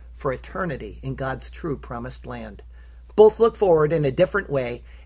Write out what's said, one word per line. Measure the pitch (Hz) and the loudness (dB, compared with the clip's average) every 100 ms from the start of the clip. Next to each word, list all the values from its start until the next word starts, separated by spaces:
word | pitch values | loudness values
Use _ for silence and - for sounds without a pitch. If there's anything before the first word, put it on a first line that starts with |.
| - | -20
for | - 143 | -6 -4
eternity | 123 - 185 185 127 110 92 | -4 -8 -6 -6 -6 -10 -10
in | 135 | -10
God's | 131 131 127 - | -6 -6 -8 -12
true | - 160 131 | -12 -8 -8
promised | - 120 123 127 123 | -8 -12 -10 -14 -14
land. | 120 110 101 - - - - - | -12 -12 -16 -20 -20 -20 -20 -10
Both | - 214 214 | 8 8 8
look | 226 226 | 2 4
forward | 196 160 151 | 4 4 4
in | 165 | 2
a | 147 | 0
different | 127 180 202 190 | 2 2 2 -2
way, | 139 123 120 - - | -4 -4 -8 -14 -20